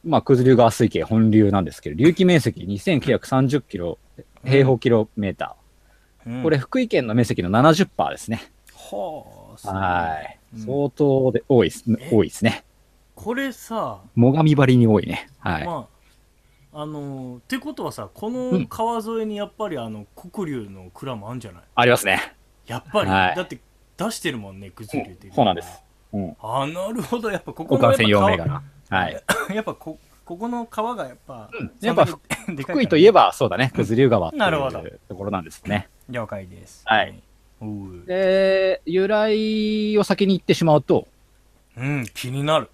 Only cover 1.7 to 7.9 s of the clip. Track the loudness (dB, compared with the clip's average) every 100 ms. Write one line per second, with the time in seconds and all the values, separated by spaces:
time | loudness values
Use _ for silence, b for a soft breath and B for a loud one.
1.7 | -8 -12 2 2 4 4 4 2 -6 -8
2.7 | -6 -2 0 0 -2 0 0 2 -2 _
3.7 | -8 -8 -10 _ -20 -20 _ 2 4 4
4.7 | 2 2 2 0 -4 -6 -6 -10 -12 _
5.7 | _ _ _ _ _ -12 -4 0 0 -2
6.7 | -4 -2 -2 0 0 0 0 0 4 4
7.7 | 4 0